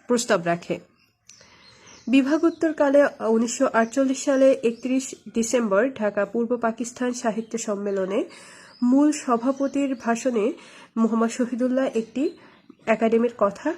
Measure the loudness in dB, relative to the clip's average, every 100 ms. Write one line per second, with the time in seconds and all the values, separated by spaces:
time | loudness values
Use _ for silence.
0 | -2 -2 2 0 0 -4 -4 -10 -10 _
1 | _ _ _ -20 -20 -20 -20 -20 -20 -14
2 | 2 2 4 2 0 0 -2 2 4 6
3 | 4 2 -2 0 0 0 0 2 0 0
4 | -2 -2 0 4 4 4 0 -4 -2 -4
5 | -4 -14 -8 -4 0 0 2 2 2 0
6 | -4 -2 -4 -2 -2 -2 -2 -4 -10 -6
7 | -6 -2 -4 -4 -6 -8 -6 -6 -4 -4
8 | -2 -4 -4 -10 -20 -20 -20 -4 2 4
9 | 4 0 -2 0 0 -2 -2 -2 -2 -2
10 | -2 -2 0 0 -2 -4 -14 -20 -10 0
11 | 0 2 0 -2 -4 -2 -2 0 0 -2
12 | -4 -4 -4 -6 -20 _ _ -14 -2 0
13 | 2 2 0 0 -2 -2 -6